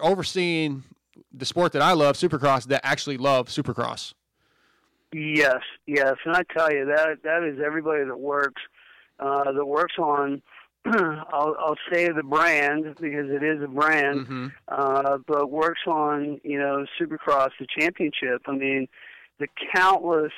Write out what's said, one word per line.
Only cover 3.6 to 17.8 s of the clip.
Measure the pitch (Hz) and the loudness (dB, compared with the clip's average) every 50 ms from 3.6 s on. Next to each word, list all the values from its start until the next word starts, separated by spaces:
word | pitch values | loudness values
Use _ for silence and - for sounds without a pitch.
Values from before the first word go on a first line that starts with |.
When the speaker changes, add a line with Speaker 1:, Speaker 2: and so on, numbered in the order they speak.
| 139 - 120 - 120 120 117 - - - - _ _ _ _ _ _ _ _ _ _ _ _ _ _ _ _ _ _ _ | -4 -4 -2 -2 -4 -4 -4 -6 -10 -14 -16 _ _ _ _ _ _ _ _ _ _ _ _ _ _ _ _ _ _ _
Speaker 2:
Yes, | - 160 151 151 151 151 147 135 127 127 - - - - _ | -10 -8 -4 0 2 4 4 4 4 2 -2 -8 -16 -14 _
yes, | - 147 143 135 135 135 - - | -2 0 2 2 2 2 0 0
and | 160 170 | 0 0
I | 180 180 - - | 0 0 0 0
tell | 160 160 156 | 2 2 2
you | 151 139 135 | 2 2 0
that, | 143 147 156 156 160 156 123 | 2 2 2 2 2 0 -2
that | - 156 160 170 170 | -2 -2 0 0 0
is | 156 143 131 147 | -2 -2 -2 -2
everybody | 151 151 160 151 156 156 151 139 | -2 -2 -2 0 0 0 0 0
that | 135 127 123 | -2 -4 -6
works, | 135 147 143 143 143 139 131 - - - _ _ - - - - _ _ _ - | -4 -2 0 0 0 -2 -2 -8 -16 -16 _ _ -20 -20 -20 -20 _ _ _ -6
uh, | 135 139 139 139 139 139 | -4 -2 0 0 0 0
that | 135 139 143 | 0 -2 -2
works | 139 143 151 175 170 - | 0 0 0 0 0 -2
on, | - 165 151 147 143 143 139 139 143 - _ - - - | -2 0 2 2 2 0 0 -2 -6 -8 _ -20 -20 -20
<clears throat> | _ _ _ - | _ _ _ -4
I'll, | - 226 208 180 160 156 156 147 - 156 143 147 156 151 - | 0 2 2 2 0 -2 -6 -8 -4 -2 0 0 0 0 0
I'll | - 156 151 - - - | -2 -2 -2 -4 -4 -2
say | 175 170 175 175 | 0 2 2 2
the | 160 151 147 | 0 -2 -2
brand | 135 143 156 165 170 160 147 143 143 147 156 156 156 147 - | 0 2 4 4 4 4 4 2 2 0 0 -2 -6 -8 -8
because | 165 151 143 147 143 135 | -8 -6 -4 -4 -4 -2
it | 143 139 147 | -2 0 0
is | 156 156 147 | 0 0 -2
a | 143 139 | -4 -4
brand, | 131 139 151 156 156 151 143 143 143 139 131 | -2 0 2 4 4 4 2 2 0 -2 -4
Speaker 1:
Mm-hmm. | 117 135 127 127 135 135 - _ | -6 -8 -8 -8 -8 -12 -14 _
Speaker 2:
uh, | - 139 135 139 135 135 139 139 139 139 135 127 | -6 -4 -2 0 2 2 2 2 2 0 0 -2
but | - 151 147 143 127 | 0 0 0 0 0
works | 139 156 160 165 165 - - | 0 0 0 0 0 -2 -2
on, | 180 165 156 151 147 147 143 147 147 147 - | -2 0 0 0 0 0 -2 -2 -4 -6 -8
you | - 143 147 143 | -6 -4 -2 -2
know, | 143 139 139 139 139 - - - | 0 0 0 -2 -4 -6 -6 -6
Supercross, | 170 151 160 156 - 151 143 139 135 135 - - | -6 -4 -6 -4 -2 0 2 2 2 0 -2 -6
the | 135 - - | -12 -8 -4
championship. | 156 | -2